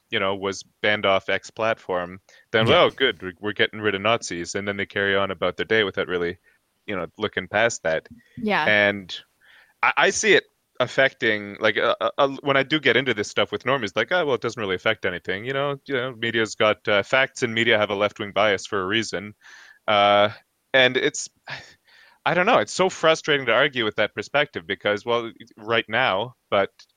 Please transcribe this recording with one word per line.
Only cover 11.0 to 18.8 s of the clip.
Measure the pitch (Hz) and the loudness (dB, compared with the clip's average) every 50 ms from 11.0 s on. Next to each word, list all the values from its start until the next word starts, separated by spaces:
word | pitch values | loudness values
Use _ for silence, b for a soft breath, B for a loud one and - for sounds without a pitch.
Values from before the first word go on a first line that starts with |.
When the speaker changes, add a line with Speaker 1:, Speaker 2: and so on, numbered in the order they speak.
| 135 135 - - 123 113 107 104 101 101 101 - | 2 2 2 0 0 0 0 0 -4 -8 -6 -2
Speaker 1:
like, | - 107 104 | 0 0 2
uh, | 113 - 117 - - | 2 2 0 0 0
uh, | 107 - - | -2 -2 0
uh, | - 143 139 139 - | 0 0 0 -2 -2
when | - 143 139 | -2 0 0
I | 135 135 | 0 0
do | 131 156 156 | 0 -2 0
get | 135 127 110 | 2 2 2
into | 120 139 127 113 | 2 2 0 0
this | 104 101 - | -2 -4 -4
stuff | - 110 104 - | -2 -2 -2 -2
with | 107 101 - | -4 -4 -2
normies, | 123 135 139 110 98 - | -2 -2 -2 -2 -4 -2
like, | - 120 - | -2 -2 0
"Oh, | 180 180 160 | 0 -2 0
well, | 143 123 | 0 -2
it | 107 | -2
doesn't | - 117 107 120 | -4 -6 -6 -6
really | 107 95 92 | -4 -4 -4
affect | 90 - 110 110 - - | -2 -2 -2 -2 -2 -4
anything." | 95 90 85 - - 92 98 113 | -6 -6 -6 -6 -6 -8 -6 -6
You | 127 135 | -6 -4
know, | 139 139 143 143 135 _ | -4 -4 -4 -6 -8 _
you | - 139 | -6 -6
know, | 123 123 131 123 | -4 -4 -6 -6
media's | 110 117 117 113 113 110 104 - | -6 -4 -2 0 0 -2 -2 0
got, | - 110 107 104 - - | 0 2 2 2 0 0
uh, | 117 104 98 98 | 0 2 2 2
facts | - - 131 135 - - - 127 | 2 2 2 2 0 -2 -4 -4
and | 113 110 | -2 0
media | 113 117 120 113 | 0 2 2 4
have | 104 107 101 | 2 2 0
a | 104 | 0
left-wing | 98 104 101 - - 107 101 | 0 -2 -2 -2 -6 -10 -4
bias | - 98 104 107 98 92 - | 0 2 2 2 2 0 -4
for | - 110 98 | -4 -4 -4